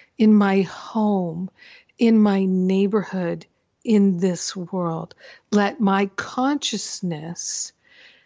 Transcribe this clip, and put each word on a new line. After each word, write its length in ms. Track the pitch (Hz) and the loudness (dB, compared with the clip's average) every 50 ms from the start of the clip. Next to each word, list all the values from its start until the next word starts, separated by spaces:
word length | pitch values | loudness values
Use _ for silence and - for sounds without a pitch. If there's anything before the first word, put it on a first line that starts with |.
| _ _ _ | _ _ _
in 160 | - 220 214 | 2 4 6
my 300 | 214 208 202 196 190 196 | 6 6 6 4 2 2
home, 880 | 185 - - - - - - 220 214 208 202 190 180 170 160 170 190 185 _ _ - - - - _ _ _ - | 0 -2 -6 -14 -14 -8 -4 -2 0 0 0 0 -2 -4 -6 -8 -10 -10 _ _ -20 -20 -20 -20 _ _ _ 0
in 200 | 240 226 226 214 | 2 4 6 6
my 260 | 208 208 196 196 190 | 6 4 4 2 2
neighborhood, 1000 | 190 185 185 185 185 190 190 202 196 214 208 170 - 190 185 175 170 170 165 - _ _ _ _ _ _ _ - | 0 0 0 2 2 2 2 2 2 0 -2 -4 -4 -6 -6 -4 -4 -6 -8 -10 _ _ _ _ _ _ _ -2
in 340 | 247 214 208 202 196 185 170 | 2 4 4 4 4 2 2
this 380 | 190 185 175 165 - - - | 0 -2 -2 -2 -6 -10 -10
world. 580 | 190 175 170 196 185 175 165 165 160 165 - - _ - - - - _ - | -10 -10 -8 -6 -4 -4 -4 -4 -6 -8 -12 -16 _ -20 -20 -20 -20 _ -2
Let 280 | 208 208 202 202 - - | 0 2 2 0 0 0
my 260 | 214 190 196 196 202 196 - | 0 2 2 2 0 -2 -4
consciousness 1600 | - - - - 254 254 277 294 277 - - 226 196 - - - - 190 175 160 147 156 170 175 - - - - - - - _ _ _ _ _ - - - _ _ _ | -8 -12 -8 -4 -2 -2 0 -2 -2 -4 -6 -6 -6 -8 -10 -12 -8 -6 -6 -6 -8 -10 -12 -12 -12 -10 -10 -8 -10 -10 -12 _ _ _ _ _ -20 -20 -20 _ _ _